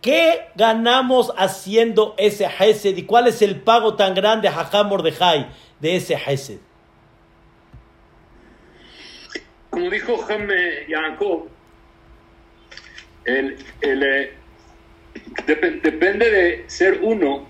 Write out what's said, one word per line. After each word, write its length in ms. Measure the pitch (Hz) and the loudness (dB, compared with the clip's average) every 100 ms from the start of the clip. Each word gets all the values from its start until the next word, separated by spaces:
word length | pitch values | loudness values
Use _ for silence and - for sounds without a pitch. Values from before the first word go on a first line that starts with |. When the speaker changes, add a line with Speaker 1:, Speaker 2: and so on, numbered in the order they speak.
Speaker 1:
¿Qué 460 | 226 311 330 339 - - | 2 2 4 2 -4 0
ganamos 760 | 226 226 233 254 254 254 240 - | 2 2 2 2 2 2 2 0
haciendo 800 | 190 - 185 214 233 208 214 - | -2 -4 0 2 2 2 0 0
ese 300 | 208 202 185 - | 0 0 -4 2
Hesed? 380 | 202 214 202 175 | 2 4 0 -4
¿Y 80 | |
cuál 240 | - 233 240 | 2 4 4
es 120 | - | 2
el 200 | 208 202 | 0 0
pago 340 | - 233 226 | 2 2 2
tan 220 | - 196 190 | 0 0 2
grande, 320 | 202 220 196 | 0 2 0
Jajam 400 | 151 156 202 208 | -2 -2 0 0
Mordejai, 580 | 196 165 139 180 156 127 - - _ | 0 -2 0 2 2 -2 -14 -20 _
de 160 | 156 | -4
ese 200 | 180 - | -4 -2
Hesed? 440 | 151 - 139 - 95 _ _ _ _ _ _ _ _ _ _ _ - _ _ _ _ _ - - _ _ _ - - - - - - - _ _ | -6 -4 -6 -6 -18 _ _ _ _ _ _ _ _ _ _ _ -20 _ _ _ _ _ -20 -20 _ _ _ -20 -20 -20 -20 -16 -18 -18 _ _
Speaker 2:
Como 180 | - 349 | -4 -2
dijo 300 | 208 233 226 | -4 -4 -4
Jajam, 320 | 208 208 208 | -2 -6 -2
eh, 360 | 190 175 147 - | -2 -2 -6 -8
Yaakov, 580 | 156 160 156 202 165 - - _ _ _ _ _ - _ _ _ _ _ - - - - - - | -6 -6 -4 -4 -4 -6 -20 _ _ _ _ _ -20 _ _ _ _ _ -20 -20 -20 -20 -12 -4
el, 300 | 131 135 131 - - | -2 -2 -8 -18 -6
el, 220 | 147 135 | -2 0
eh, 320 | 139 139 - - - _ - - _ _ - - - - - | 0 0 -4 -12 -20 _ -20 -20 _ _ -20 -20 -14 -10 -2
dep-, 340 | 156 175 151 | 0 0 0
depende 460 | 160 151 180 202 233 | -2 0 0 2 2
de 360 | 208 175 160 - | 4 2 -2 -10
ser 320 | - 185 - | 0 0 2
uno 460 | 202 220 151 139 - | 0 0 0 -2 -10